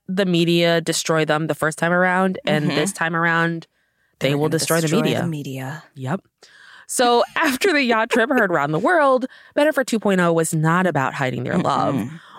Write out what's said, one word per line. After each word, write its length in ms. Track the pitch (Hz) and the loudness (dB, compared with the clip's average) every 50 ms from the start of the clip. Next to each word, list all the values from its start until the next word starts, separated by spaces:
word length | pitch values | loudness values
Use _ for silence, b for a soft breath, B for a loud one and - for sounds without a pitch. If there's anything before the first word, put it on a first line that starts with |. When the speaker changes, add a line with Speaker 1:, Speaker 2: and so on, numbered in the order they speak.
| _ - | _ -6
Speaker 1:
the 180 | 185 185 202 185 | -2 0 0 2
media 520 | 175 165 170 165 170 170 170 170 170 170 | 2 2 2 2 2 2 4 2 2 2
destroy 460 | 165 - 165 - - - 165 160 156 | 0 -2 -4 -2 -2 0 0 0 2
them 220 | 147 151 151 160 156 | 0 0 0 -2 -2
the 80 | 147 | -4
first 240 | - 147 156 156 - | -2 -2 -4 -2 -2
time 120 | 165 170 | 0 0
around, 460 | 180 180 185 185 180 185 190 190 185 - - | 2 2 2 2 2 2 0 0 -2 -4 -2
and 200 | - 151 151 147 180 | -2 0 0 0 0
Speaker 2:
Mm-hmm. 80 | - | 0
Speaker 1:
this 180 | - 151 196 - | 0 -2 -2 -4
time 220 | - 170 165 170 | -4 -4 -2 -2
around, 500 | 165 170 170 165 165 165 165 170 165 - _ _ _ _ _ _ _ _ _ _ - | 0 0 0 2 2 0 0 -2 -6 -10 _ _ _ _ _ _ _ _ _ _ -4
they 80 | - 135 | -2 -2
Speaker 2:
They're 80 | 147 143 | 0 0
Speaker 1:
will 120 | 151 156 | 0 0
Speaker 2:
gonna 100 | 160 160 | -2 -2
Speaker 1:
destroy 160 | 156 - 160 165 | 0 0 0 0
the 40 | 165 | 0
Speaker 2:
destroy 180 | 151 160 214 | 0 0 0
Speaker 1:
media. 200 | - - 117 117 - | 0 0 0 -2 -2
Speaker 2:
the 40 | 175 | -4
media. 560 | 160 143 139 139 131 131 131 131 156 160 - - - | -6 -6 -8 -10 -10 -10 -10 -10 -12 -12 -16 -18 -14
Speaker 1:
Yep. 260 | 143 131 127 160 196 - _ _ _ B B B B B B B B B | -10 -8 -6 -6 -6 -8 _ _ _ B B B B B B B B B
So 380 | B - - 254 240 240 240 - - | B -4 0 2 2 4 2 2 0
<laughs> 60 | - | -2
after 380 | 285 330 302 254 254 - 403 330 | -2 -2 -2 -2 0 0 0 2
the 80 | 285 | 2
yacht 300 | 269 233 240 220 220 233 | 2 2 0 0 0 0
trip 180 | - 240 220 269 | 0 0 0 2
heard 220 | 285 247 214 185 | 2 2 2 2
around 200 | 175 151 139 147 | 2 0 0 0
the 60 | 156 160 | 0 0
world, 480 | 208 320 370 330 294 269 262 254 247 - B B B B B - | 0 2 2 4 4 4 2 2 -2 -4 B B B B B 0
Bennifer 260 | 294 311 302 277 254 | 2 2 2 0 -2
two 140 | - - 214 | -2 -2 -2
point 240 | - 208 196 185 | 0 2 2 4
oh 100 | 175 170 | 4 4
was 220 | 170 165 165 - - | 2 2 0 0 0
not 320 | 160 151 160 165 180 185 | 0 2 2 2 2 2
about 300 | 180 151 147 131 123 - | 2 0 0 0 -2 -2
hiding 280 | - 139 127 127 127 123 | -2 -4 -4 -4 -4 -4
their 140 | 131 - 180 | -4 -2 -2
love. 380 | 151 147 139 - - 101 139 | 0 0 0 0 0 0 -2
Speaker 2:
Mm-mm. 240 | 127 98 127 160 165 B B B | -2 -4 -6 -10 -14 B B B